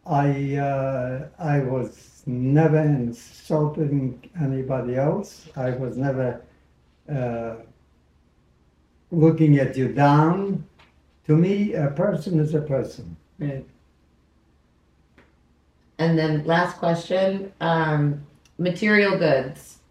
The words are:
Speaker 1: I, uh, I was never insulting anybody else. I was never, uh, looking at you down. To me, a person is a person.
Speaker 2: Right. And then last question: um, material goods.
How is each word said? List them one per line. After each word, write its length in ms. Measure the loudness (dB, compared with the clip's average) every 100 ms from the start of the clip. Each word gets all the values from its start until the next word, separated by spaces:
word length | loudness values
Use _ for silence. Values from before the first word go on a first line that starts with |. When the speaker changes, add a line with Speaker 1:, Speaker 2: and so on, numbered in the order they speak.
| -2
Speaker 1:
I, 500 | 0 2 0 -2 -2
uh, 720 | -2 -2 -4 -4 -6 -8 -12 -8
I 220 | -2 0
was 640 | 0 -4 -6 -12 -20 _ -8
never 540 | -4 2 4 4 4
insulting 1500 | 2 0 -2 -8 -18 -20 -4 -2 0 -2 -2 -2 -4 -8 -16 -6
anybody 540 | -4 -4 -4 -4 -2 0
else. 520 | 0 -2 -6 -16 -16 -6
I 160 | -6
was 260 | -4 -6 -4
never, 440 | -4 -2 -4 -6 -16 _ _ _ _ _ -8
uh, 440 | -4 -4 -6 -8 -12 -18 _ _ _ _ _ _ _ _ _ _ _ _ _ _
looking 460 | 4 4 6 6 6
at 180 | 4 0
you 140 | -2
down. 760 | 2 4 6 4 2 -2 -6 -8 _ _ _ _ _ 0
To 80 | 2
me, 380 | 4 2 0
a 180 | 0 -2
person 480 | 0 -2 -2 -2 0
is 140 | 0 -2
a 60 |
person. 560 | -2 -4 -4 -12 -18 -18 _ -10
Speaker 2:
Right. 280 | -8 -8 -14 _ _ _ _ _ _ _ _ _ _ _ _ _ _ _ _ _ _ _ _ _ _ -2
And 180 | 2 2
then 280 | 2 0 0
last 320 | 0 0 -2
question: 720 | -2 -2 -2 0 0 -2 -8 -6
um, 680 | -2 0 0 2 0 -2 -10 _ _ -4
material 600 | -4 -2 2 4 4 2
goods. 640 | 2 2 0 -12 -20 -20 _